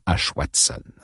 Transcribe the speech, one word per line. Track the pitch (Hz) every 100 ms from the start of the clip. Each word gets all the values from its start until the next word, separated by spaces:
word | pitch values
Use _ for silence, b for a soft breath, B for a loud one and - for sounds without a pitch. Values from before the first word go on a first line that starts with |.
| -
H. | 85 -
Watson. | - 73 - - 113 - -